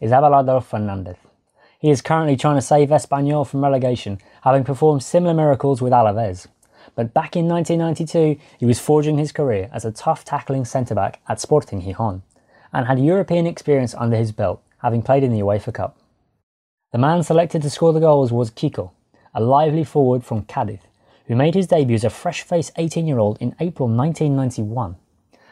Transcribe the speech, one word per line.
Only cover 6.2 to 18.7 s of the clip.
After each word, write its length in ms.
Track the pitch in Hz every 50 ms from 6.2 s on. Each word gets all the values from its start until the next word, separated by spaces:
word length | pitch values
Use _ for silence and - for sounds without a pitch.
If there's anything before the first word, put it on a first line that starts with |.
| 117 98 90 90 - - _ _ _ _ _ _ - - -
But 180 | - 117 117
back 220 | - 156 160 - -
in 140 | 175 165 170
nineteen 320 | 170 175 160 - 170 165
ninety-two, 580 | 165 165 156 - 170 156 - 170 160 156 147 147 _ _ _ -
he 80 | 127
was 120 | 120 120 -
forging 400 | - - 151 151 147 151 151 143
his 140 | 151 147
career 360 | - - 147 131 107 98 92 -
as 120 | - 117 -
a 60 | 110
tough 340 | 107 - - 160 156 - -
tackling 400 | - 147 139 - - 135 135 123
centre-back 560 | - - 135 123 - 110 104 98 - - - _ -
at 120 | 110 -
Sporting 420 | - - 151 147 - - - 95
Gijón, 400 | 87 98 90 - 113 107 92 95 - _ _ _ _ _ _ _ _ -
and 140 | - 135 120
had 140 | 123 135 127
European 480 | 135 156 180 202 175 - 170 175 165 170
experience 460 | 165 - - 151 143 135 127 117 -
under 220 | - 120 117 117
his 140 | 110 113 110
belt, 320 | 107 - - 90 98 - _ _ _ -
having 200 | - 120 117 117
played 220 | 107 - 131 143 135
in 80 | 123
the 80 | 113 107
uefa 340 | 101 101 104 104 - 120 107
Cup. 240 | - 92 - _ _ _ _ _ _ _ _ _ _ _ _ _ _ _ _ _ _ _ -
The 60 | - 120
man 260 | 127 151 170 175 156
selected 380 | - 160 160 175 160 - 165
to 80 | 147 143
score 220 | - - 165 165
the 60 | 156 160
goals 320 | 160 156 147 143 135 117
was 220 | 117 120 123 113
Kiko, 400 | - - - 143